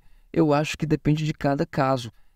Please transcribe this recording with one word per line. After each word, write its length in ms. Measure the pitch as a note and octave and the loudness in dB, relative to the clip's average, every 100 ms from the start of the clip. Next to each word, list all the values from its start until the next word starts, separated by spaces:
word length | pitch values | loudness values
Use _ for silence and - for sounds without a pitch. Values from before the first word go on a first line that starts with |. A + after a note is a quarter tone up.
| - - - | -6 -20 -6
eu 220 | - D#3+ | 0 2
acho 240 | C#3+ D3+ - | 2 0 -4
que 100 | D3+ | -2
depende 380 | D#3 - D3+ D#3 | 0 2 0 0
de 80 | |
cada 320 | - D3 C#3 E3 | -2 -2 -2 -2
caso. 460 | - C3+ C3+ A#2 - - | -2 0 0 -4 -16 -20